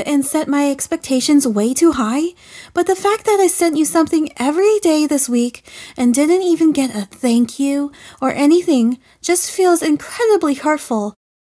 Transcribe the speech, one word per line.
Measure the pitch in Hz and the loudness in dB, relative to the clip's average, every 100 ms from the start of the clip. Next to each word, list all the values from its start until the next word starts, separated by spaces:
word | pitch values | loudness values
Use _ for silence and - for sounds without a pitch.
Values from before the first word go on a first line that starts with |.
| - | -2
and | 285 269 | 0 0
set | 311 311 | -2 0
my | 285 285 | 0 0
expectations | 277 - 320 - 262 240 294 277 | -2 -4 -6 -2 -2 2 2 2
way | 208 220 | 0 -2
too | 262 339 | 2 2
high, | 262 214 254 339 349 - - - | 2 -2 -2 -4 -6 -20 -20 -10
but | - 349 | -4 -2
the | 381 | 0
fact | 403 427 - | 0 -2 0
that | 403 | 2
I | 370 | 2
sent | - 339 311 | 2 0 0
you | 302 | 0
something | 339 311 330 311 - | 0 0 0 -2 -4
every | 254 311 403 427 | -2 0 2 2
day | 349 311 302 | 2 2 2
this | 285 - | 0 0
week | 240 240 - - - - - | -2 -2 -6 -20 -20 -14 -2
and | 247 | 0
didn't | 240 302 359 | 2 2 2
even | 370 320 320 | 2 2 2
get | 285 269 214 | 2 -2 -4
a | 196 | -10
thank | - 254 233 233 - | -6 0 0 0 -2
you | 277 285 285 - - - | -2 -2 -4 -10 -20 -6
or | 262 | -4
anything | - 285 339 349 269 226 247 _ _ | 0 2 2 2 0 0 -2 _ _
just | - 349 - | -4 -2 -2
feels | - 370 339 | 0 2 2
incredibly | 320 302 - - 466 415 320 269 | 0 -2 -4 -4 0 2 0 -2
hurtful. | 302 302 - 226 208 - _ _ | -2 -4 -4 -6 -6 -10 _ _